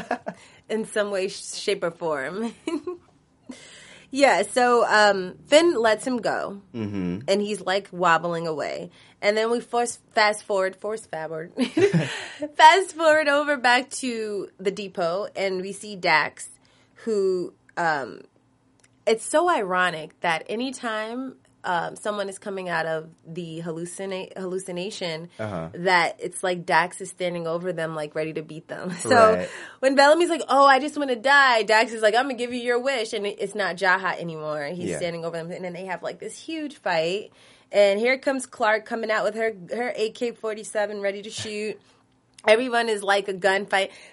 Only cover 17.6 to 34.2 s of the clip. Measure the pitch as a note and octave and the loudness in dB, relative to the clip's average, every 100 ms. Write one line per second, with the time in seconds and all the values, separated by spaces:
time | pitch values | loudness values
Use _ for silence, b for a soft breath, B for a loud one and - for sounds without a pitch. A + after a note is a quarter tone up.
17.6 | _ - E3+ D3 A#2 D2 - _ _ _ | _ -4 0 0 -4 -12 -20 _ _ _
18.6 | _ _ _ _ - A3+ - D4+ F4 D#4+ | _ _ _ _ -2 -2 2 2 4 2
19.6 | F#3+ F3+ F3+ D#3+ D#3 _ F3+ D#3+ - G#3+ | 0 0 0 -2 -10 _ -2 -2 -2 -6
20.6 | C4 B3+ B3 A3 A3 A#3+ C4 - _ _ | -6 -6 -6 -6 -6 -8 -10 -14 _ _
21.6 | - F3 E3 F3+ A3 G#3 G3 F#3+ G#3 F#3+ | -2 -2 -2 -6 -6 -4 -6 -8 -10 -8
22.6 | F3+ E3+ E3 D#3+ E3 _ - E3 E3+ D#3+ | -4 -2 -2 -4 -6 _ -14 -10 -10 -10
23.6 | E3+ E3 F3 - G3 F#3+ F#3+ - F#3+ F#3 | -8 -8 -10 -10 -8 -8 -10 -10 -8 -8
24.6 | F#3+ F3 F#3 - F3+ D#3+ E3+ - A2 F#2 | -8 -8 -8 -8 -8 -8 -12 -10 -8 -6
25.6 | D#2+ G#2 F3+ F3+ E3 - F3+ - F#3 F3+ | -8 -4 2 4 4 -2 -10 -4 -4 -2
26.6 | E3+ E3 F3+ - F#3 - F3+ F3 E3 E3+ | 2 2 2 -4 -14 -6 -4 -4 -4 -4
27.6 | F3+ E3+ D#3+ D#3+ D3+ D#3 D#3+ D#3 D#3 D#3 | -4 -4 -4 -4 -6 -4 -6 -6 -10 -14
28.6 | - D#3 F#3 F3 A#2 A#3 A3 F2+ F3+ B | -14 -10 -8 -4 2 6 6 6 -2 B
29.6 | B B C4 C#4 C#4 D#4+ F4 E4 - C4+ | B B 0 6 8 8 4 0 2 6
30.6 | C#4 C4+ D4 D4 C#4 A#3+ B3 C#4+ C4+ A#3 | 8 6 2 -4 -4 -2 4 6 6 4
31.6 | G#3 G#3+ A#3 A3 G#3+ A3 C#4 A#3 A#3+ B3 | 4 4 4 2 4 4 0 -2 -4 -4
32.6 | A#3+ A#3+ B3+ B3+ A3+ A3 G3+ - F#3+ G#3 | 0 0 0 -2 -2 -4 -4 -4 -6 -4
33.6 | F#3+ F3 F#3 F#3 F#3 - | -4 0 2 2 0 -4